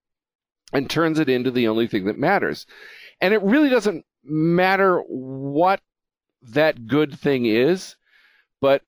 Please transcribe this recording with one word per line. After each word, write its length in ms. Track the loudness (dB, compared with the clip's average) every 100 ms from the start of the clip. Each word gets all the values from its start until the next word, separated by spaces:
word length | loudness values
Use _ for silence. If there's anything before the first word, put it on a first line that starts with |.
| _ _ _ _ _ _ _
and 160 | -4 -2
turns 300 | -2 0 0
it 100 | 0
into 220 | 0 0
the 160 | 0 0
only 200 | 0 0
thing 180 | -2 -4
that 120 | -2
matters. 480 | 0 0 -2 -4 -10 -20 -20 -20 -20 _
And 120 | -2
it 80 | 0
really 260 | 2 2 4
doesn't 360 | 2 0 -4 -8 _
matter 760 | -8 -2 0 2 2 2 2 0 -2
what 720 | -10 -10 -10 -6 0 2 0 _ _ _ _ _ _
that 460 | -6 0 0 0 -2
good 320 | 0 0 -2
thing 260 | -2 0 2
is, 500 | 2 2 0 -6 -20 _ _ _ _ _ _
but 200 | 0 0